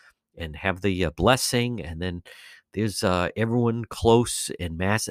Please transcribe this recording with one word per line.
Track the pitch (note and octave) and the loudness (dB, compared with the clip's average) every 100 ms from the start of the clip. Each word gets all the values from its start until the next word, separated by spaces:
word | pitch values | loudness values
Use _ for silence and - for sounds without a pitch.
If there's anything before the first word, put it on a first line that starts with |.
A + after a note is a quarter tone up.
| - _ _ - | -20 _ _ -12
and | E2 | -10
have | D2+ G2 F2+ | -4 -2 0
the, | G2+ F2+ | 0 2
uh, | E2 | 0
blessing, | - G2 B2+ - B2 A#2+ A2+ | 2 2 2 2 0 0 -4
and | E2 D#2+ | -8 -6
then | F#2 F2 - - - - _ | -6 -8 -12 -20 -20 -20 _
there's, | F#2+ A2 - | -4 -4 0
uh, | G2+ F2+ F2+ | 0 2 0
everyone | - A2+ A#2+ A#2 A#2 A2+ | -2 0 2 2 0 -6
close | - A2+ A#2 A#2 - - - | 0 6 6 4 -2 -8 -6
and | F2 E2 | -6 -2
mass. | F#2+ G#2+ - | 0 0 -2